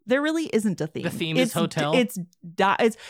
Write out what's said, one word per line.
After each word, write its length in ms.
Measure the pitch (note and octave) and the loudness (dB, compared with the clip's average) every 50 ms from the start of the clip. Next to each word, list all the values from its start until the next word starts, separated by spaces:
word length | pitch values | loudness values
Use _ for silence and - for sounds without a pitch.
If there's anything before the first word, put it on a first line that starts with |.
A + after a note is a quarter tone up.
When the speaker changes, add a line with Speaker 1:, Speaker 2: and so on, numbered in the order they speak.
| - | -2
Speaker 1:
There 160 | G#3+ B3 C#4 | 0 0 2
really 260 | D4 D#4 D#4+ E4 D#4 | 2 0 0 -2 -2
isn't 340 | - - A3 G3+ G#3+ F3 - | 0 0 0 2 0 -2 -2
a 60 | - | -4
theme. 160 | D#3 - - - | -6 -6 -6 -6
Speaker 2:
The 60 | F3 | -4
theme 280 | - - F3 D#3+ D#3+ | -4 -4 -4 0 2
is 100 | - C4 | 2 2
Speaker 1:
It's 60 | A3+ - | 2 2
Speaker 2:
hotel? 400 | E3+ E3 - - E3 D3 D3 D#3 | 0 -2 0 0 0 0 0 0
Speaker 1:
d-, 60 | C4 | 0
it's 200 | B3 - - F#3 F3 - _ _ - E3+ E3 | 0 -2 -4 -8 -10 -12 _ _ -20 -8 -2
di-, 220 | - F#3+ G3 - - | 0 2 2 4 4
it's, 180 | A#3 A3+ A3 - - | 2 2 0 -2 -14